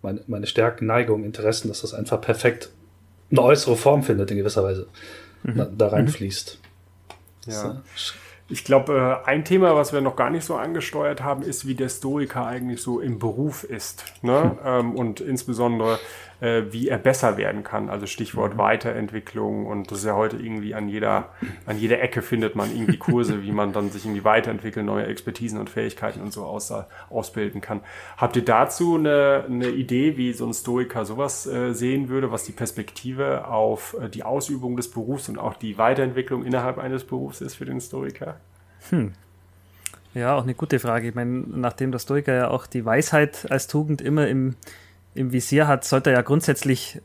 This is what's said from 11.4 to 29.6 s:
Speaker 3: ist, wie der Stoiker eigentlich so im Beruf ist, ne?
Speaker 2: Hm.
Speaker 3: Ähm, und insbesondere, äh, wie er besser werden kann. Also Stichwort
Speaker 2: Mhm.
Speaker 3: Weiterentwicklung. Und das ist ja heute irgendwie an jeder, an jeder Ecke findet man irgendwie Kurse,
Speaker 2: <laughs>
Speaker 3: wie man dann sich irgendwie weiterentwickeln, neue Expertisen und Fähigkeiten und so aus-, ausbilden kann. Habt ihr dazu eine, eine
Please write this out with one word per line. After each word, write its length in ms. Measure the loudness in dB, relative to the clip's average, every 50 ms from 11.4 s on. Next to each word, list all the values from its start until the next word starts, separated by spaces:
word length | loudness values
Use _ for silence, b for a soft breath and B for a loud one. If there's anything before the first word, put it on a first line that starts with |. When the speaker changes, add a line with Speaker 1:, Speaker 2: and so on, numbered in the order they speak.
| -4
Speaker 3:
ist, 240 | -6 -6 -6 -4
wie 80 | -6 -2
der 140 | -2 -2 -4
Stoiker 580 | -4 -6 -4 -2 -2 -2 -2 -2 -4 -4 -4
eigentlich 340 | -4 -6 -6 -6 -6 -6 -6
so 200 | -4 -4 -2 -2
im 180 | -2 -2 -4 -2
Beruf 460 | -2 -2 -2 0 -2 -2 -4 -6 -10
ist, 400 | -10 -10 -8 -8 -10 -12 -12 -16 -18 -16 -4 0
ne? 180 | 4 4 6
Speaker 2:
Hm. 180 | 6 4 2 0 -2
Speaker 3:
Ähm, 300 | 0 2 2 2 2 0
und 260 | -2 -2 -2 -4 -6
insbesondere, 800 | -4 -4 -4 -4 -2 -4 -2 2 2 2 2 2 2 2 0 0 B B B B B B B B
äh, 220 | -2 2 2 2 0 -2
wie 160 | -6 -4 -2 0
er 100 | -2 2
besser 400 | 4 2 2 4 2 2 2 2
werden 260 | -2 -2 -2 -4 -8
kann. 240 | -4 -4 -4 -4 -4
Also 160 | -6 -6 -6
Stichwort 480 | -8 -6 -6 -6 -6 -2 -2 -2 -2 0
Speaker 2:
Mhm. 40 | 2
Speaker 3:
Weiterentwicklung. 1080 | 4 4 4 2 0 -4 -4 -4 -6 -4 -6 -8 -10 -8 -6 -4 -4 -2 -2 -4 -4
Und 240 | -4 -4 -6 -6 -6
das 80 | -8 -4
ist 40 | -2
ja 100 | 0 2
heute 220 | 2 2 2 0
irgendwie 380 | -4 -6 -6 -6 -6 -6 -6 -6
an 120 | -4 -4 -4
jeder, 420 | -2 0 2 2 2 2 0 -2 B B B -10 -10 -12 B
an 120 | -6 -4
jeder 240 | -2 2 2 4 4
Ecke 220 | 2 0 -2 -2 -2
findet 320 | 0 0 0 0 0 0
man 160 | 0 -2 -2
irgendwie 280 | -2 -2 2 2 2 2
Kurse, 440 | 2 2 4 4 4 2 0 -2 -2
Speaker 2:
<laughs> 0 |
Speaker 3:
wie 80 | -2
man 220 | 0 0 0 0 0
dann 180 | -2 -2 -2
sich 140 | -4 -6 -6
irgendwie 180 | -4 -4 2 4
weiterentwickeln, 640 | 6 6 6 4 2 -4 -4 -6 -6 -6 -4 -2
neue 200 | -2 0 -2 -2
Expertisen 520 | -2 -4 -6 -6 -10 -8 -6 -6 -6 -4 -6
und 100 | -8 -6
Fähigkeiten 520 | -4 -4 -4 -4 -4 -4 -6 -6 -6 -6
und 120 | -10 -10 -10
so 120 | -10 -10
aus-, 280 | -8 -8 -8 -8 -8 -8 -8 -10 B B B B B
ausbilden 500 | -6 -6 -6 -6 -4 -4 -4 -4 -4 -8
kann. 200 | -8 -6 -8 -8 -8 B B B B B B
Habt 200 | B 0 2 2
ihr 80 | 2 2
dazu 500 | 4 4 4 4 4 2 0 2 2 4
eine, 480 | 4 4 4 4 6 6 6 4 4 2 -2
eine 220 | -4 -2